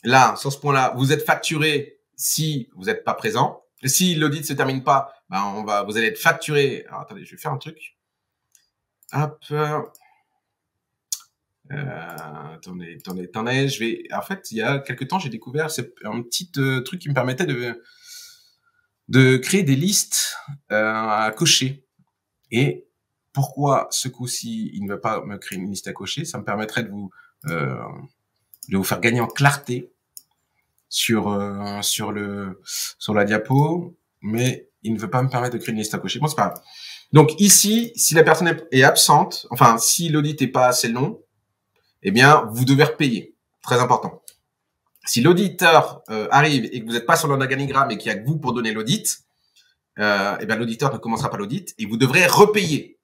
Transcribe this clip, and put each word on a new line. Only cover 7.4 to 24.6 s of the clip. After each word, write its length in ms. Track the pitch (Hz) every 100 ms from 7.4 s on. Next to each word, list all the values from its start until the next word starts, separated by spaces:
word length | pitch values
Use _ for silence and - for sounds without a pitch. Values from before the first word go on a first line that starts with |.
faire 120 | 156
un 60 | 139
truc. 380 | 156 - - _ _ _ _ _ _ _ _ _ _ _ -
Hop. 320 | 135 151 - -
Euh, 340 | 151 151 151 - _ _ _ _ _ _ _ _ _ _ _ _ - - _ _ _ 143
attendez, 1300 | - - 82 82 82 78 76 76 80 92 90 85 78
attendez, 240 | - 92
attendez. 440 | 90 110 117 131 139
Je 120 | 135
vais, 220 | 113 - -
en 100 | -
fait, 280 | - 196 -
il 80 | 110
y 40 |
a 160 | 113 139
quelque 260 | - 127
temps, 140 | 135 190
j'ai 100 | 156
découvert 420 | - - 143 160
ce, 120 | - 120 _
un 180 | 107 113
petit, 280 | 117 - 180 139
euh, 240 | 135 131
truc 180 | 127 180
qui 80 | 147
me 60 |
permettait 320 | 139 127 - 170
de, 360 | 123 123 117 _ _ - - - - _ _ _ _ _ _ -
de 280 | 131 131 131
créer 260 | - 190
des 140 | 156 135
listes, 600 | 180 202 - - - - - 143 _
euh, 200 | 107 110
à 380 | 110 110 107 110
cocher. 540 | - 156 - 131 139 _ _ _ _ _ _ _
Et 380 | 113 143 - _ _ _ _ _
pourquoi 540 | - 135 - 143 131 -
ce 180 | - 131
coup-ci, 640 | - 123 - 117 113